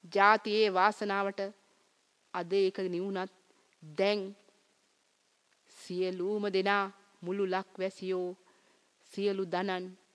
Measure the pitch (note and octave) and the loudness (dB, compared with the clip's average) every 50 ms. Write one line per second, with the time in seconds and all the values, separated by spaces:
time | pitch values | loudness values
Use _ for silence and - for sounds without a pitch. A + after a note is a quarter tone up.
0 | - F3 - G3 G3 G3+ A3 A3 - A3+ G#3 G#3+ A3 G#3 F#3 F#3 F#3 G#3+ G#3 - | -20 -2 2 6 8 8 6 6 4 0 2 2 2 4 4 4 4 4 2 0
1 | G#3+ G#3 G3 G3 G3 G3 G3 - G3 G3 G#3 _ _ _ _ _ _ _ _ _ | -4 -4 -2 -2 -2 -2 -4 -6 -8 -8 -8 _ _ _ _ _ _ _ _ _
2 | _ _ _ _ _ _ _ F3+ F3 E3+ F#3 G3 G3 F#3 F#3+ - F#3+ F#3 F3+ E3+ | _ _ _ _ _ _ _ -8 -6 0 2 2 2 2 2 -2 -4 -4 -2 -4
3 | F#3 G3+ G3 F#3+ F#3 G3 _ _ _ _ _ _ _ _ _ _ - D#3 D3+ D3+ | -4 -4 -4 -4 -6 -6 _ _ _ _ _ _ _ _ _ _ -20 -16 -2 0
4 | F#3+ G3+ G#3 G#3+ F#3+ F#3+ G3+ _ _ _ _ _ _ _ _ _ _ _ _ _ | 2 2 2 0 -4 -8 -12 _ _ _ _ _ _ _ _ _ _ _ _ _
5 | _ _ _ _ _ _ _ _ _ _ _ _ _ _ - - - - F3+ F3+ | _ _ _ _ _ _ _ _ _ _ _ _ _ _ -20 -20 -14 -8 -4 -2
6 | F#3 F#3 F#3 F#3 F3 G3 G#3+ G#3+ G3+ G3+ F#3+ F#3+ F#3+ G3 G3+ G3+ G3 F#3+ - _ | -2 -2 -2 -4 -4 -2 -2 -2 -2 0 0 0 2 2 2 2 0 -2 -6 _
7 | _ _ _ _ - E3+ F#3 G3+ G3+ F#3 F#3 F#3 F#3+ _ - - F#3 F#3+ - - | _ _ _ _ -8 -6 -2 -2 0 0 0 -2 -4 _ -8 -6 -6 -6 -6 -6
8 | F#3+ F#3 F#3 F#3 F3+ F3+ F#3 _ _ _ _ _ _ _ _ _ _ _ _ _ | -6 -4 -2 -2 -2 -6 -8 _ _ _ _ _ _ _ _ _ _ _ _ _
9 | _ _ - - G3 G3+ G3 F#3+ F#3+ F3 F3 F3 F#3+ G3 F#3 F3+ F#3 F#3 F#3 _ | _ _ -8 -2 -2 -2 0 -2 -4 -2 -2 -2 -2 -2 -4 -4 -6 -10 -16 _
10 | _ _ _ | _ _ _